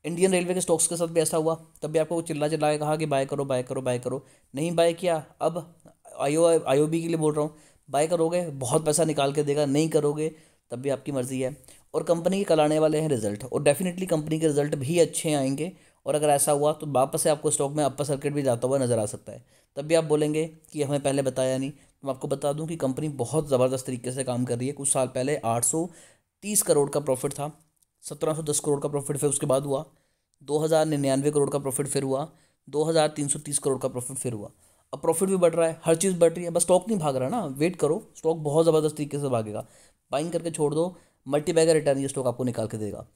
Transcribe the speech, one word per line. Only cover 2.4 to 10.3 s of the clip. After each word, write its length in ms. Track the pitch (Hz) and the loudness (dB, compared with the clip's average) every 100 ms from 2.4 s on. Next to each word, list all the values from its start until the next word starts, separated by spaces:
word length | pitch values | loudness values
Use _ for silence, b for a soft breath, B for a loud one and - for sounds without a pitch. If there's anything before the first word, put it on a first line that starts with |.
| 151 | -2
चिल्ला 240 | 160 151 | 2 2
के 60 | 151 | 2
कहा 180 | 151 156 | 0 -2
कि 100 | 156 | 0
बाय 200 | 139 135 | 0 0
करो, 200 | 143 139 | -4 -2
बाय 180 | 127 | -2
करो, 180 | 123 131 | -2 -4
बाय 180 | 131 123 | -2 -4
करो, 260 | 123 135 b b b 131 | -4 -8 b b b -6
नहीं 160 | 165 | -2
बाय 220 | 170 170 | 4 2
किया। 320 | 170 180 160 156 _ | 2 -2 -2 -6 _
अब 340 | 156 170 - _ - _ - - | -2 -2 -10 _ -20 _ -20 -4
आईओ, 400 | 139 156 170 165 | 0 4 4 4
आईओबी 420 | - 139 156 165 | 4 2 4 0
के 60 | 165 | -2
लिए 100 | 165 | 0
बोल 160 | 151 | 0
रहा 120 | 151 151 | 0 -4
हूँ, 100 | b b b - | b b b -4
बाय 180 | 135 160 | 0 2
करोगे, 400 | 170 165 175 175 | 2 2 0 -4
बहुत 380 | 139 123 123 151 | -6 -2 0 2
पैसा 180 | 151 | 2
निकाल 300 | 160 147 139 | 2 2 0
के 100 | 147 | 0
देगा, 220 | 143 143 143 | 0 0 2
नहीं 240 | 143 160 | 2 2
करोगे, 460 | 160 147 147 160 | 2 2 -2 -6